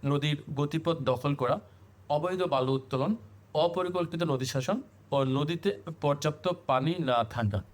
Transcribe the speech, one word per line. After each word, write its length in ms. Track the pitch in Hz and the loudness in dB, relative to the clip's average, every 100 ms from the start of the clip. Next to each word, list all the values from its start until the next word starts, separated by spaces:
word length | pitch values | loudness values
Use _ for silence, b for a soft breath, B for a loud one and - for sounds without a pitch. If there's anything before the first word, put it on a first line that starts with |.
নদীর 320 | 139 143 151 147 - | 2 2 2 -2 -4
গতিপথ 420 | 139 147 160 165 165 | -4 -2 0 -2 0
দখল 340 | 131 123 143 | 0 0 0
করা, 220 | 143 123 170 - B B - - | 0 0 0 -4 B B -20 -4
অবৈধ 340 | 147 175 180 | -2 0 0
বালু 300 | 180 135 131 | 0 2 2
উত্তোলন, 440 | 135 - 131 151 220 - - - | 0 -2 -2 0 -2 -4 -20 -6
অপরিকল্পিত 680 | 151 170 175 180 180 170 165 | 2 2 2 -2 -2 -2 -2
নদী 220 | 170 135 | 0 0
শাসন 320 | 131 139 127 214 - - - | 0 -2 -2 -2 -4 -20 -2
ও 140 | 139 | 0
নদীতে 460 | 135 135 147 170 202 202 - 160 | 2 0 0 0 -2 -2 -8 -2
পর্যাপ্ত 440 | 147 143 151 147 185 175 - | 0 2 0 -2 -4 -4 0
পানি 260 | 131 147 175 | 2 2 0
না 260 | 147 120 | 2 2
থাকা। 340 | 113 123 110 101 - | 2 0 0 0 -6